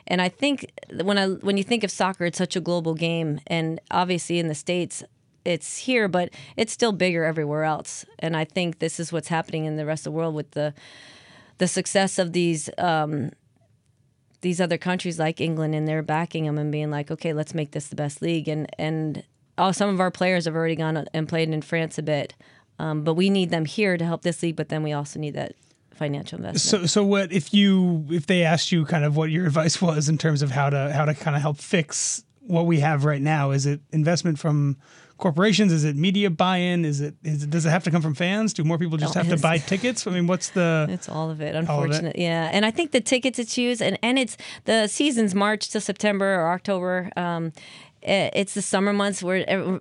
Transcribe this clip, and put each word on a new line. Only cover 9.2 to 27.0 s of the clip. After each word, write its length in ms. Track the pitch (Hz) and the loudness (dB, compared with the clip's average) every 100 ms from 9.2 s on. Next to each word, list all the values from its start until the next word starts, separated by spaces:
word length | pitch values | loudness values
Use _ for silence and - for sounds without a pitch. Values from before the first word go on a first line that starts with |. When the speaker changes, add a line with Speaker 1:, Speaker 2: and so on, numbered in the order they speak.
| - | -2
Speaker 1:
happening 360 | 165 165 160 | -4 -2 -4
in 120 | 156 156 | -4 -4
the 100 | 151 | -4
rest 140 | 156 | -4
of 120 | 156 | -4
the 40 | 156 | -4
world 160 | 165 | -2
with 160 | 151 147 | -4 -6
the, 240 | - 147 147 - - - - - - - - | -4 -4 -4 -18 -20 -20 -20 -20 -20 -14 -2
the 100 | 180 | 0
success 500 | - 180 196 190 - | 0 0 2 2 2
of 140 | 180 | 0
these, 360 | 175 175 160 - - | 2 2 0 -4 -2
um, 520 | 180 160 151 147 139 - _ _ _ _ _ _ _ _ _ _ | 0 2 0 -2 -4 -8 _ _ _ _ _ _ _ _ _ _
these 180 | 180 170 | -2 0
other 160 | 180 165 | 0 0
countries 400 | 180 185 180 165 | -2 -2 -2 -2
like 220 | 156 165 | -2 0
England, 340 | 165 160 156 | -2 -2 -2
and 140 | 156 156 | 0 0
they're 140 | 156 | -2
backing 440 | 156 156 170 165 156 | 0 -2 -2 -2 -2
'em 120 | 151 | -2
and 120 | 151 | -2
being 200 | 147 151 | -2 -2
like, 200 | 147 147 | -4 -6
"Okay, 220 | 160 170 | -6 -4
let's 220 | 151 156 | -4 -4
make 160 | 165 147 | -4 -4
this 160 | 151 - | -6 -8
the 80 | - | -6
best 240 | 147 - | -6 -4
league." 280 | 165 165 156 | -2 -2 -2
And, 180 | 156 147 - | -4 -6 -4
and, 460 | 156 160 156 135 - _ _ - | -4 -2 -4 -6 -12 _ _ 0
oh, 140 | 185 | 0
some 160 | 175 202 | 2 0
of 120 | 190 | 2
our 100 | 185 | 0
players 340 | - 185 185 | 2 0 2
have 100 | 165 | 0
already 220 | 160 165 160 | 0 0 0
gone 300 | 160 160 - | 0 -2 -4
and 140 | 156 156 | -4 -2
played 200 | 165 160 | 0 0
in 140 | 156 | -2
France 340 | - 165 160 - | -2 -2 -2 -4
a 40 | |
bit, 320 | 151 147 - - - - _ - | -2 -2 -2 -10 -20 -20 _ -8
um, 240 | 160 151 | -4 -2
but 100 | 151 | 0
we 160 | 160 196 | 2 4
need 200 | 196 180 | 4 2
them 140 | 170 | 0
here 320 | 156 - 208 175 | -2 0 0 2
to 80 | |
help 180 | 170 165 | 0 -2
this 200 | 175 165 | -2 -2
league, 140 | 170 160 | -4 -4
but 120 | 147 | -4
then 140 | 156 | -4
we 100 | 156 | -2
also 260 | 147 147 156 | -4 -6 -8
need 160 | 151 | -8
that 200 | 143 135 - _ _ _ | -6 -8 -10 _ _ _
financial 420 | - 151 143 - - | -6 -4 -4 -6 -10
investment. 220 | - 165 | -6 -2
Speaker 2:
So, 260 | - 208 175 | 2 2 2
so 160 | 208 | 2